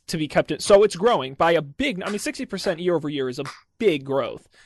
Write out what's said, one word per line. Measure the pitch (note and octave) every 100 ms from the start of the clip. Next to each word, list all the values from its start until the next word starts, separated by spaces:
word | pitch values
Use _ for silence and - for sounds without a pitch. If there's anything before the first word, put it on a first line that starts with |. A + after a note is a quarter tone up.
| -
to | E3
be | D3+
kept | F3 -
in. | D3+
So | - G3+
it's | G#3 E3
growing | A#3 G3 C3
by | C3+ E3+
a | E3
big, | C#3+ - C#4 F#3
I | F#3+
mean, | G#3
sixty | D4+ - B3+
percent | F#3+ G3+ E3
year | F3+ E3+
over | D3
year | D3 C3
is | B2+
a | C3+ - _ -
big | G#3+ D3+ C3+
growth, | C#3 A2+ - _ _